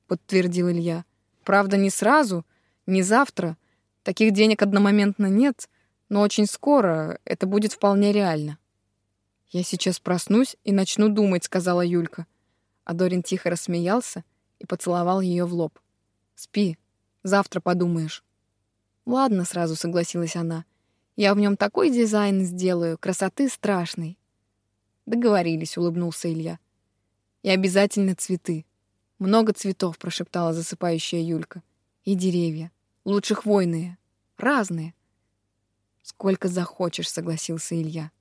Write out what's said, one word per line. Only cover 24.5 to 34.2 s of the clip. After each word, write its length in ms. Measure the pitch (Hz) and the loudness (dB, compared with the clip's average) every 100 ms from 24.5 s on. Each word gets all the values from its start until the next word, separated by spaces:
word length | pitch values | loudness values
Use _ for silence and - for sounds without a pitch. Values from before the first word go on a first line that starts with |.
| _ _ _ _ _ - | _ _ _ _ _ -4
«Договорились», 680 | 233 240 202 170 160 160 - | 0 2 2 2 -2 -6 -4
улыбнулся 560 | 175 170 170 - 175 | -2 -2 -4 -4 -6
Илья. 260 | 160 160 170 _ _ _ _ _ _ _ _ | -6 -8 -10 _ _ _ _ _ _ _ _
«И 80 | 196 | 0
обязательно 680 | 190 190 190 202 208 190 175 | 2 2 4 2 2 0 0
цветы». 480 | - 180 - 160 - _ _ _ _ _ | -4 -4 -2 -6 -6 _ _ _ _ _
«Много 340 | 190 220 220 | 2 4 4
цветов», 460 | 196 196 190 180 165 | 0 -4 -2 -4 -4
прошептала 540 | 180 - 180 180 170 | -10 -8 -6 -4 -2
засыпающая 680 | 165 165 180 180 165 - 170 | -2 -6 -4 -2 -2 -2 -4
Юлька. 420 | 165 160 170 170 - _ _ _ | -4 -4 -6 -14 -20 _ _ _
«И 100 | - | -4
деревья. 580 | 196 185 175 170 156 165 - _ _ | 0 0 0 0 -4 -10 -16 _ _
Лучше 300 | - 202 - | -4 -2 0
хвойные. 600 | 208 214 202 175 165 175 180 _ _ | -4 2 2 2 -2 -6 -12 _ _